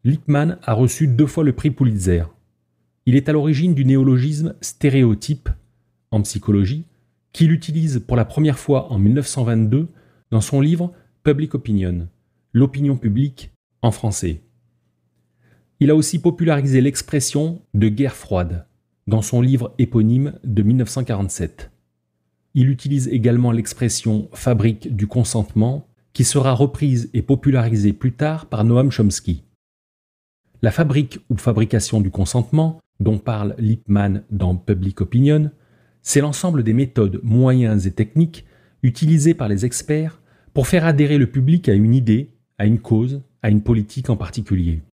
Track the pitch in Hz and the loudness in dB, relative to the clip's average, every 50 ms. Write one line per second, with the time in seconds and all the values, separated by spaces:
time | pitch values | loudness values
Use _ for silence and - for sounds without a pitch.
0 | - 117 151 156 - - 147 143 151 165 180 - - - 113 107 131 120 - - | 0 0 -2 0 0 0 0 0 0 -2 -4 -6 -4 -2 0 2 2 0 2 0
1 | 156 143 120 120 151 143 - 165 156 143 131 - - 151 - - 139 123 107 101 | 0 0 2 2 2 0 0 0 0 0 -2 0 -4 -4 0 0 0 0 0 0
2 | 90 95 87 85 80 78 _ _ _ _ _ _ _ _ _ _ _ _ _ _ | 0 0 0 0 -2 -6 _ _ _ _ _ _ _ _ _ _ _ _ _ _
3 | _ 127 123 139 135 151 151 151 143 156 151 135 165 180 170 135 135 127 135 135 | _ 2 2 2 2 2 0 0 2 0 0 0 2 0 0 2 2 2 2 4
4 | 131 135 127 123 127 151 151 147 156 165 - _ - - - _ - 143 135 135 | 4 4 2 2 0 -2 -2 -4 -6 -6 -8 _ -14 -16 -8 _ -2 0 2 4
5 | 127 117 107 104 - - 147 - _ - - - _ _ _ _ _ _ _ _ | 2 2 2 -2 -2 -6 -8 -6 _ -8 -8 -8 _ _ _ _ _ _ _ _
6 | _ _ - 104 101 - - 101 - - 104 101 98 95 135 156 165 _ _ _ | _ _ -2 -2 -2 -2 -6 -6 -2 0 2 2 2 0 -4 -8 -8 _ _ _
7 | _ _ _ _ _ _ - - 165 156 165 160 - - 151 165 160 156 135 117 | _ _ _ _ _ _ -2 0 2 2 2 0 -2 -6 -4 -2 -2 -2 -2 -4
8 | - - 123 120 107 - - 147 156 151 135 - - - 143 127 - - 120 98 | -4 -2 -2 -2 -2 -2 -2 0 0 0 0 -2 -2 -2 -2 -2 -2 -4 -2 2
9 | 98 104 120 147 135 - - 135 120 117 117 113 110 107 120 143 165 165 - _ | 2 2 2 0 -2 -4 -4 -4 -2 0 0 0 2 2 0 0 -2 -4 -10 _
10 | _ _ _ _ _ _ 113 110 104 - 139 139 143 151 175 170 175 175 - _ | _ _ _ _ _ _ -2 -2 0 0 0 2 2 2 2 0 -2 -6 -8 _
11 | _ _ _ _ _ 151 147 139 160 151 - 135 - 120 104 98 95 90 87 87 | _ _ _ _ _ 0 0 0 -2 -4 -6 -8 -4 -2 -2 -2 -2 -2 -4 -6
12 | 85 87 _ _ _ _ _ _ _ _ - 117 135 135 131 139 143 139 135 127 | -8 -10 _ _ _ _ _ _ _ _ 2 2 2 2 0 -2 -2 -2 -2 -2
13 | - 113 101 120 139 147 127 - - - _ _ _ _ _ _ - 117 - - | -2 -2 0 0 -2 -2 -4 -12 -20 -20 _ _ _ _ _ _ -2 -2 -2 -2
14 | - 107 92 - - 87 73 78 _ _ _ _ _ _ _ _ _ _ _ _ | -6 -6 -6 -4 -6 -6 -6 -8 _ _ _ _ _ _ _ _ _ _ _ _
15 | _ _ _ _ _ _ _ _ _ _ _ _ _ _ _ _ 147 139 151 156 | _ _ _ _ _ _ _ _ _ _ _ _ _ _ _ _ 2 4 4 4
16 | 151 - - 160 - 175 170 - 170 165 151 143 139 135 131 127 123 139 131 - | 2 0 -4 0 0 0 0 0 0 0 0 0 0 2 2 4 2 2 0 -4
17 | - - - 147 127 - - 143 151 165 170 180 _ _ - 101 107 110 104 110 | -8 -4 -4 -2 -2 -2 -2 -2 -2 -2 -6 -10 _ _ 0 2 2 2 2 0
18 | 139 131 - - - - 101 90 87 82 90 87 - _ _ _ _ _ _ _ | -2 -4 -4 -10 -8 -4 -2 -2 -2 -4 -6 -10 -10 _ _ _ _ _ _ _
19 | _ 104 107 110 104 - - 120 123 131 135 123 120 - - - 123 117 - 117 | _ -2 0 0 0 0 0 0 2 2 2 0 -2 -6 -2 -2 -2 0 2 2
20 | 107 110 120 131 139 143 - - - 131 104 107 101 104 123 127 120 104 - 135 | 2 2 2 0 -2 -4 -6 -10 -8 -2 -2 0 2 2 2 2 0 -2 -6 -8
21 | 123 113 113 98 101 95 - - 90 80 _ - - - _ _ _ _ _ _ | -6 -4 -4 -4 -4 -6 -6 -8 -8 -8 _ -16 -20 -20 _ _ _ _ _ _
22 | _ _ _ _ _ _ _ _ _ _ _ 139 127 135 139 127 - 139 143 139 | _ _ _ _ _ _ _ _ _ _ _ 2 2 2 0 -2 -4 -4 -4 -2
23 | 127 131 135 123 107 120 120 120 123 120 117 117 107 - - - 123 117 - - | -2 -2 -2 0 0 2 2 2 0 0 0 -2 -4 -6 -6 -4 -4 -4 -4 -2
24 | - 117 107 107 107 - - - - 131 120 104 104 117 110 - - - 120 98 | -2 -2 -2 -2 -4 -8 -14 -6 -2 0 0 2 2 0 0 -2 -8 -8 -4 -4
25 | 104 104 - 127 110 - - 113 101 - - 107 107 120 135 147 - _ _ _ | -4 -2 -2 -2 -2 -2 -2 -4 -4 -2 0 0 0 0 -2 -6 -10 _ _ _
26 | _ _ _ - 127 - - 143 127 135 127 110 143 135 - - 151 139 127 117 | _ _ _ -2 -2 0 2 0 2 2 2 2 0 0 0 -4 -2 0 0 -2
27 | 117 - - 131 127 - 139 131 - 143 131 127 113 117 113 104 101 104 101 - | -4 -4 -6 -6 0 0 -2 0 2 0 2 2 0 0 0 2 2 0 0 0
28 | - 131 123 - 151 151 160 160 - _ - 110 107 113 120 123 135 139 - - | -4 -4 -2 -2 -4 -4 -4 -6 -8 _ -4 0 2 2 4 4 2 2 2 2
29 | 110 101 98 - - - 85 73 - _ _ _ _ _ _ _ _ _ _ _ | 0 0 0 -2 -4 -6 -6 -6 -8 _ _ _ _ _ _ _ _ _ _ _
30 | _ _ _ _ _ _ _ _ _ _ _ - - 113 - - 165 147 131 147 | _ _ _ _ _ _ _ _ _ _ _ -2 -2 0 0 0 0 0 0 0
31 | 143 - - - _ _ 117 101 - 123 110 110 110 110 - 107 - - - 110 | -2 -2 -8 -20 _ _ -6 -2 -2 0 0 0 0 2 0 -2 -2 0 0 0
32 | 98 95 - 98 92 - - 123 117 - - 156 160 160 160 160 _ _ _ _ | 0 0 0 -2 -2 0 0 -2 -2 0 0 0 0 0 -4 -8 _ _ _ _
33 | 101 101 110 101 - 123 113 104 104 101 101 - 113 104 113 113 _ - 101 101 | 0 0 0 0 -2 -4 -4 -4 -4 -6 -4 -2 0 0 0 -2 _ 0 0 2
34 | 101 101 95 101 - _ 107 95 95 90 92 90 - - 101 92 92 98 98 - | 2 0 -2 -4 -6 _ -4 -2 0 0 -2 -2 -2 -2 -2 -2 -2 -6 -4 -6
35 | 98 - - 123 135 143 151 151 151 147 - _ _ _ _ _ _ _ _ _ | -6 -2 0 2 4 4 4 2 0 -2 -6 _ _ _ _ _ _ _ _ _
36 | _ - - 143 143 147 143 - - 180 165 139 113 110 110 123 139 127 _ 123 | _ 0 0 0 0 0 -4 -4 -4 -2 0 0 0 2 2 0 0 0 _ 0
37 | 107 98 98 - - 117 110 123 131 127 127 127 123 110 107 101 90 95 - - | 0 0 0 -4 -2 0 2 4 4 4 4 2 2 2 2 0 0 -2 -2 -2
38 | 107 - - 156 165 165 - - - _ _ _ _ _ _ _ - 127 120 - | -4 0 2 0 0 0 -2 -14 -20 _ _ _ _ _ _ _ -2 -2 0 0
39 | 160 151 165 156 143 170 165 - 127 104 104 95 120 123 - - - - 151 156 | 0 2 2 4 4 2 2 2 -2 -2 -2 -2 -2 -4 -6 -6 -6 -4 -4 -4
40 | 160 160 - _ _ _ _ _ _ _ _ 143 131 - - 175 160 165 156 143 | -4 -6 -10 _ _ _ _ _ _ _ _ -2 0 2 0 2 2 2 4 4
41 | 147 143 151 143 127 - - 135 127 143 165 175 175 131 101 101 107 110 120 135 | 2 4 4 2 2 2 2 0 2 2 2 2 2 2 4 4 4 4 4 2
42 | 123 113 107 120 147 - _ _ _ _ _ - 101 107 117 110 - - 117 107 | 4 2 2 0 0 -6 _ _ _ _ _ -2 0 0 0 0 0 0 0 0
43 | 117 127 139 139 131 _ _ _ - 113 104 107 104 - 117 110 104 - - 131 | 2 -2 -6 -10 -12 _ _ _ 0 2 2 2 2 2 0 0 0 -4 -8 -8
44 | 127 - 113 - 92 85 - - 101 - 98 92 87 82 82 78 78 _ _ | -4 -4 -4 -4 -4 -10 -10 -10 -6 -4 -2 -2 0 -2 -4 -4 -8 _ _